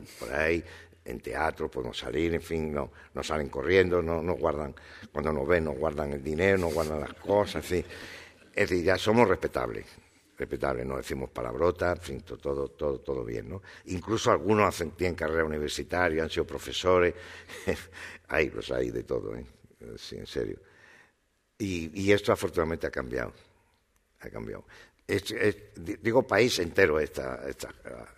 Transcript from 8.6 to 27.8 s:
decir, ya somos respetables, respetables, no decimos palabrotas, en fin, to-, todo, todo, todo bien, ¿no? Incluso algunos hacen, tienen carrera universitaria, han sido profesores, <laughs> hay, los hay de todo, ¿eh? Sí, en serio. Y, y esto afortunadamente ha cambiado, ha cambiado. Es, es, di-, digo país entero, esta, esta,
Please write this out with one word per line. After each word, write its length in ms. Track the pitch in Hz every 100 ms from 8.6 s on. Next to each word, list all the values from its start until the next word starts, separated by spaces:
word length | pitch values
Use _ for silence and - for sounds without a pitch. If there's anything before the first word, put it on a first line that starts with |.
| 101
decir, 160 | 90
ya 140 | 82 92
somos 300 | - 113 107
respetables, 580 | 87 71 67 60 52 50 - _ _ _ -
respetables, 480 | 67 69 71 62
no 120 | 64 65
decimos 340 | - 69 65
palabrotas, 640 | - 60 62 87 - 87 87
en 40 |
fin, 160 | - 64
to-, 160 | - 62
todo, 320 | 71 69 69
todo, 280 | - 73 67
todo 260 | - 65
bien, 240 | 58 57 52
¿no? 140 | 95 - -
Incluso 480 | - 90 95 110 123
algunos 340 | 90 87 107 95
hacen, 240 | - 82 -
tienen 180 | 90
carrera 300 | 82 78 82
universitaria, 800 | 78 76 73 - 69 85 90 78
han 40 | 80
sido 160 | 85
profesores, 720 | 73 69 69 - 90 90 87 - - - - -
<laughs> 640 | - 82 - - - - -
hay, 200 | 78 67
los 180 | 52 55
hay 180 | 64 62
de 140 | 58
todo, 320 | 57 64 50 58
¿eh? 100 | 65 - - - 58 53
Sí, 200 | - 50
en 100 | 50
serio. 320 | 69 55 50 - _ - - _ _ _ _ _ -
Y, 420 | 101 90 80 87
y 80 | 98
esto 180 | 101 117
afortunadamente 560 | 98 95 90 80 82 78
ha 40 |
cambiado, 420 | 73 62 64 55 - _ _ _ _ _ _ _ _
ha 100 | 55
cambiado. 340 | 55 55 50 - - - _
Es, 240 | - 98 -
es, 240 | 110 104 - -
di-, 220 | - 85 -
digo 280 | 113 123
país 320 | 110 101 120 -
entero, 400 | 85 - 92 78
esta, 420 | 73 - 65 62 69
esta, 260 | 65 - -